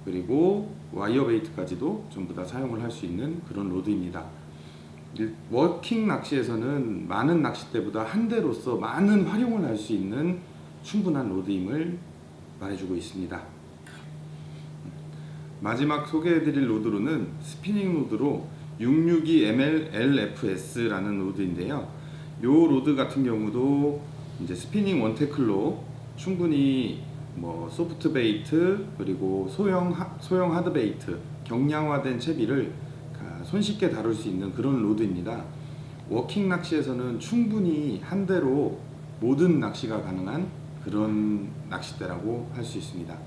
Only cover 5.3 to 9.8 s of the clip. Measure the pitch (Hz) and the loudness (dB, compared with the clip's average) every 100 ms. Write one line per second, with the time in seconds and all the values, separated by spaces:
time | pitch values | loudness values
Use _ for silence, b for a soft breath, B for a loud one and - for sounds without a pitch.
5.3 | - - 117 165 165 - 226 214 147 - | -6 -2 4 4 2 0 2 2 0 0
6.3 | 139 117 113 123 143 117 92 85 95 139 | 0 2 0 0 0 0 -4 -2 2 4
7.3 | 170 123 - - 113 - 110 110 202 226 | 4 4 -2 -4 -2 -2 -2 0 0 2
8.3 | 226 160 107 127 110 110 139 202 208 160 | 2 2 0 -2 -2 0 4 6 6 6
9.3 | 208 247 220 151 107 | 2 2 2 0 -2